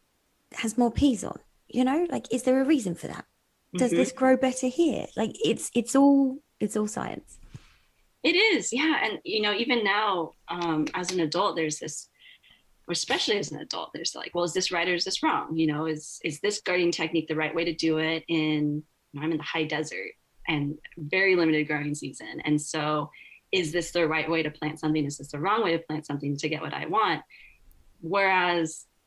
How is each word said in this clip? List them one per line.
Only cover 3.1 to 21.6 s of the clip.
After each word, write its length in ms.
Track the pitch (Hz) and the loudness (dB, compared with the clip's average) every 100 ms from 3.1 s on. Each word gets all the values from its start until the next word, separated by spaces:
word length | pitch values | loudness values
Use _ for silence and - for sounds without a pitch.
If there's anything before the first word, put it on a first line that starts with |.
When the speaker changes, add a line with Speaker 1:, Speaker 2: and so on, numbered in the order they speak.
| - - _ _ _ _ 180 | -10 -14 _ _ _ _ 0
Speaker 1:
Does 140 | 247 | 2
Speaker 2:
Mm-hmm. 60 | 170 | 4
Speaker 1:
this 140 | 254 | 2
grow 240 | - 262 262 | 2 4 4
better 300 | 262 247 254 | 4 0 -2
here? 380 | 254 330 220 - - | 2 2 2 -4 -2
Like, 140 | 226 - | -4 -2
it's, 260 | - - - | -2 -2 -2
it's 200 | - 233 | -2 2
all, 440 | 269 277 277 269 269 - - | 6 8 8 4 0 -12 -6
it's 180 | 208 214 | -4 -2
all 100 | 214 | -2
science. 500 | - - - - - - - - _ _ _ _ _ | -4 -8 -8 -14 -20 -20 -20 -20 _ _ _ _ _
Speaker 2:
It 120 | 294 349 | 2 4
is, 360 | 440 320 - | 4 2 0
yeah. 240 | 247 311 285 | 0 2 2
And, 140 | - 190 | 0 -4
you 160 | - 214 | -4 -2
know, 120 | 208 | 0
even 280 | 202 240 240 | 0 2 2
now, 500 | 208 202 214 180 160 - - | 4 2 2 0 -2 -8 -10
um, 380 | 175 170 156 151 | -4 0 0 0
as 160 | 185 175 | -2 -2
an 80 | 185 | 0
adult, 360 | 160 170 202 170 | 0 2 0 0
there's 220 | 156 151 | -2 -4
this, 300 | 156 - - _ - - _ _ _ _ - | -8 -12 -14 _ -20 -20 _ _ _ _ -8
or 40 | |
especially 460 | 175 - 277 - 208 | -4 -2 0 0 0
as 120 | 156 | -2
an 80 | - | -8
adult, 300 | - - - | -8 -8 -8
there's 200 | - - - | -8 -8 -8
like, 180 | - | -6
"Well, 100 | 175 | -2
is 80 | 175 | 0
this 200 | 185 185 | 0 -2
right 160 | 175 175 | 0 0
or 60 | |
is 100 | 175 | 0
this 180 | 185 - | -2 -2
wrong?" 340 | 311 175 - 160 | 0 0 -2 0
You 120 | 160 | 0
know, 180 | 147 160 | 0 -2
is, 320 | 151 - - | -4 -8 -8
is 160 | 170 147 | -6 -4
this 200 | 202 208 | -2 -2
gardening 300 | - 180 170 | 0 2 2
technique 380 | 165 165 165 151 | 2 0 -2 -2
the 80 | 156 | -2
right 180 | 156 | -2
way 100 | 170 | 0
to 80 | 170 | -2
do 260 | 165 160 156 | 0 0 2
it 260 | 160 165 - | 0 -2 -2
in, 540 | 165 156 151 147 147 156 _ _ | 0 2 2 0 -2 -6 _ _
you 80 | 143 | -6
know, 40 | |
I'm 60 | 156 | -4
in 80 | 160 | -4
the 40 | |
high 200 | 151 165 | -4 -4
desert 460 | 151 156 156 92 98 - _ - - | -2 -4 -6 -8 -12 -14 _ -14 -4
and 280 | 151 143 147 - - | -2 -2 -6 -12 -14
very 380 | 147 190 190 180 | -4 2 4 4
limited 320 | 165 156 | 4 2